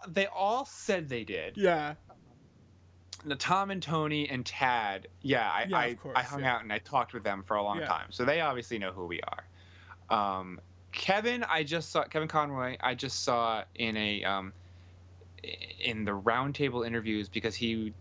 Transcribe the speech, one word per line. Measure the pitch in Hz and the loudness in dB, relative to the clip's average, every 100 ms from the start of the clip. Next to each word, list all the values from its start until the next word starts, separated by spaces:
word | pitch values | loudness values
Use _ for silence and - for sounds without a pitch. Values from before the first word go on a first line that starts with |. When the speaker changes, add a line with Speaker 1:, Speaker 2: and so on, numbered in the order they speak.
| 190 | -2
Speaker 1:
they | 180 196 | 0 2
all | 180 196 247 | 2 2 2
said | 262 - - 185 147 | -2 -6 0 0 0
they | 120 107 | -4 -2
did. | 90 85 - | -4 -4 2
Speaker 2:
Yeah. | 185 165 147 151 - - - - - - - - - - - - 151 | 4 4 2 -6 -14 -20 -20 -20 -20 -20 -20 -20 -20 -20 -18 -12 -6
Speaker 1:
Now, | 139 | -2
Tom | - 190 196 | 2 2 2
and | 190 | -2
Tony | 147 160 151 151 143 | 0 0 2 0 -2
and | 127 117 | -2 -4
Tad, | - 131 120 104 98 - - | 0 2 4 2 -2 -8 -6
yeah, | 135 127 107 | 0 2 2
I, | 90 185 | 0 2
Speaker 2:
Yeah, | 123 | 2
Speaker 1:
I, | 120 | 2
Speaker 2:
of | 120 | -2
course, | 139 131 | -2 -2
Speaker 1:
I | |
hung | 127 143 | 0 0
Speaker 2:
yeah. | 131 117 | 0 0
Speaker 1:
out | |
and | 110 | 0
I | 104 | -6
talked | - 135 120 | 0 0 0
with | 120 | -2
them | 101 98 | -2 -2
for | 92 104 | 0 0
a | |
long | 101 101 | 2 0
Speaker 2:
Yeah. | 139 | 0
Speaker 1:
time, | 80 - | -2 -2
so | - | 0
they | 123 165 | 2 2
obviously | 156 123 110 113 | 2 -2 -4 -4
know | 95 | -4
who | 92 85 | -4 -6
we | 85 | -6
are. | - - - - - - - - - 110 101 92 | -6 -8 -10 -20 -20 -20 -20 -12 0 2 4 0
Um, | 92 90 - - - | -2 -8 -14 -20 -12
Kevin, | - - 202 226 247 | -4 2 2 2 0
I | - 160 | 2 0
just | 143 165 - | 2 -2 0
saw, | 165 - | 0 0
Kevin | 156 156 | 0 0
Conroy, | 156 147 135 127 127 | 2 2 0 -4 0
I | 127 127 | -2 0
just | 131 - - | -2 -2 2
saw | 120 113 110 - - | 4 4 0 -2 -2
in | 113 110 | 0 2
a, | 107 101 | 0 0
um, | 92 98 95 - - - - - - - - - | 0 0 -4 -10 -18 -20 -20 -20 -20 -20 -20 -14
i-, | - - - - | -10 -10 -10 -4
in | 123 110 104 | -2 0 -2
the | 101 | 0
roundtable | 107 120 139 139 139 123 117 | 2 2 2 0 0 0 0
interviews | 117 110 107 98 | -2 0 -2 -2
because | 110 110 - | -4 -4 -2
he | 117 113 107 98 | -2 0 -4 -6